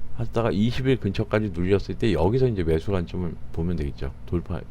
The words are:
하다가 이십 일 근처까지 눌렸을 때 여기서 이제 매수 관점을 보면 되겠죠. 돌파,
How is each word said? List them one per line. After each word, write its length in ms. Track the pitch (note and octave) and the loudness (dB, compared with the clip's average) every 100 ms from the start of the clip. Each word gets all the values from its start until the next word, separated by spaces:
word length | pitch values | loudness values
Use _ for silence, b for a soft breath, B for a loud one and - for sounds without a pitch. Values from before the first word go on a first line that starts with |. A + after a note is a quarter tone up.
| - - | -2 -2
하다가 360 | A2+ - A2+ | -2 0 0
이십 360 | E2+ A2+ A#2+ C3 | 2 2 2 2
일 100 | B2 | 2
근처까지 540 | G2+ G2+ A2 G#2+ G#2+ | 0 -2 0 0 0
눌렸을 420 | E2+ F2+ G2 - F2+ | 0 2 2 0 -2
때 160 | A#2 | 0
여기서 340 | D2+ F2+ B2+ B2+ | 4 4 4 2
이제 160 | G2+ | 2
매수 280 | D#2+ D#2+ G2+ | 2 2 2
관점을 440 | F#2+ E2 F#2 F2 D2+ - | -2 -2 -4 -4 -4 -6
보면 240 | - E2+ E2+ | -2 -2 -2
되겠죠. 360 | C#2+ - C2+ - - | -4 -4 -8 -8 -4
돌파, 340 | E2+ - E2 - | -4 -4 -8 -6